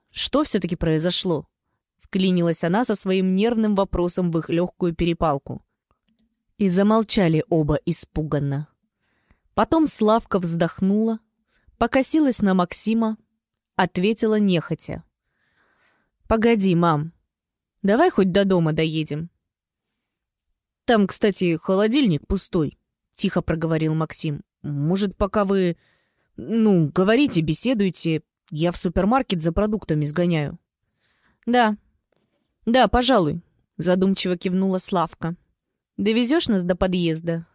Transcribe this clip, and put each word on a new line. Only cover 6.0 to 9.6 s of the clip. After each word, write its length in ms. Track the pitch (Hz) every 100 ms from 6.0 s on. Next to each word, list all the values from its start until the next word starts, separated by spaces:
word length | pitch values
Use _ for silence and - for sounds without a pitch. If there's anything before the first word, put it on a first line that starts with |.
| _ _ _ _ _ -
И 120 | 202
замолчали 760 | 175 202 220 214 - 175 156 -
оба 300 | 170 147 151 -
испуганно. 840 | 160 - - 151 147 143 139 151 _ _ _ _ _ _ _ _
Потом 320 | -